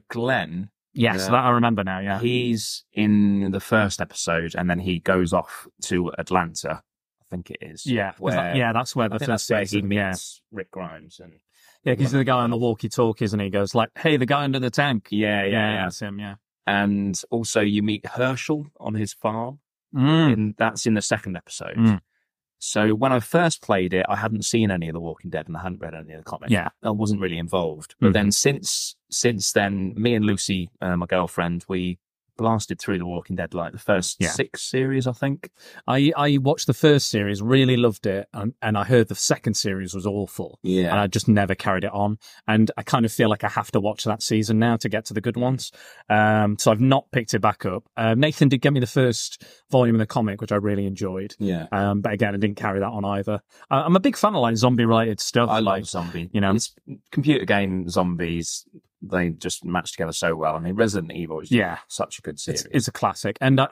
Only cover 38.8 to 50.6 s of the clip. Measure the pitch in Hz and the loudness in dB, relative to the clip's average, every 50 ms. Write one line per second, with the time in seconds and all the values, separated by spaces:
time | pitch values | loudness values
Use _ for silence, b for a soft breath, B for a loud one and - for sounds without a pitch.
38.8 | 101 98 131 120 110 - 98 - - - 151 - - 127 107 - - 107 95 95 | 2 4 6 6 6 4 0 -4 -2 -2 -2 -2 -2 -2 -2 -2 -2 -4 -4 -4
39.8 | 95 92 95 95 90 104 98 104 98 - - - 90 - - - - 92 92 92 | -6 -8 -8 -6 -4 -4 -2 -4 -4 -6 -8 -10 -10 -10 -12 -8 -2 0 2 2
40.8 | 90 85 85 101 104 98 - 110 - - 110 104 101 92 95 - - 104 95 92 | 2 2 2 2 2 2 2 0 2 4 4 4 4 2 0 -2 -2 -2 -2 -2
41.8 | 85 104 - 101 101 104 107 107 B B B B B - 110 107 110 104 - - | -2 -4 -4 -2 -2 -2 -2 -4 B B B B B 2 4 4 4 4 2 -2
42.8 | 110 - - 131 113 110 - - 120 110 107 104 - 104 - - 101 - - 113 | -4 0 0 2 2 2 2 2 2 2 2 0 -2 -2 -2 -2 -2 0 0 0
43.8 | 98 104 104 - - 113 104 113 - - 117 107 107 101 110 107 113 120 117 113 | 0 -2 -4 -4 -2 -4 -4 -2 -2 0 0 2 2 2 2 4 4 4 2 0
44.8 | - 110 95 107 - - 101 107 98 120 - - 123 127 131 123 - - - B | -2 -2 -4 -4 -4 -4 -6 -4 -4 -4 -2 0 0 0 0 -2 -4 -8 -16 B
45.8 | B B B B B B 107 107 107 107 110 110 104 104 104 - - 120 110 107 | B B B B B B 4 4 6 6 6 6 4 4 2 2 4 4 4 6
46.8 | 123 131 135 135 - _ - 131 113 - - 110 95 107 104 - - 101 90 98 | 6 4 4 2 0 _ -2 -4 -2 0 0 2 2 2 0 0 -2 -4 -4 -6
47.8 | - _ - - 113 113 113 120 143 151 147 - 156 139 135 131 - 143 147 135 | -8 _ -6 -2 0 2 4 4 2 2 4 4 4 4 6 4 2 2 2 2
48.8 | 123 113 - 143 131 123 113 - - - - - B B B B B B - 131 | 0 0 2 2 2 2 2 -2 -6 -10 -12 -14 B B B B B B 4 4
49.8 | 123 120 113 113 107 - - 127 113 107 98 104 113 - 104 104 | 6 6 4 4 2 2 0 0 0 0 -2 -4 -4 -2 0 0